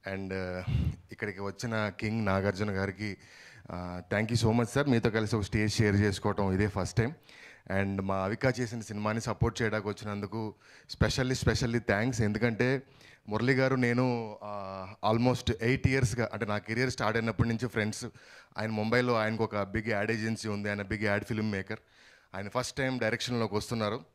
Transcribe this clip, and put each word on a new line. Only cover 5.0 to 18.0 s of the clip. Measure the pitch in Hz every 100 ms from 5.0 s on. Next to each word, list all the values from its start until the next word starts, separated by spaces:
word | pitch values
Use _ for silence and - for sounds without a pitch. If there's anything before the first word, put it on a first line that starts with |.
| 120
కలిసి | 110 110 113
ఒక |
స్టేజ్ | 101 113 107
షేర్ | 101 107 101
చేసుకోవటం | 104 95 107 101 98
ఇదే | 92 104
ఫస్ట్ | 101 90 -
టైమ్. | 117 170 - - - - - 95
And | 98 98
మా | 98 95
అవిక | 95 110 131 127
చేసిన | 120 117
సినిమాని | 107 104 107 110
సపోర్ట్ | 117 107 117 107
చేయడానికి | 113 107 104
వచ్చినందుకు | 98 107 101 101 113 110 - - - -
specially, | - 110 - 127 135
specially | - 110 123 117 -
thanks. | 101 117 117
ఎందుకంటే | 107 107 117 107 123 135 - - - - -
మురళి | 107 120
గారు, | 131 131 131
నేను, | 123 120 127 120 110 107 104 104 95 95 95 104 101
uh, | 113
almost | 123 123 - 113
ఎయిట్ | 117 131 -
ఇయర్స్గా, | 131 131 120 113
అంటే, | 104 104
నా | 104
కెరీర్ | - 113 127
స్టార్ట్ | 120 107 113
అయినప్పటి | 113 107 113
నుంచి | 113 123
ఫ్రెండ్స్. | 110 107 -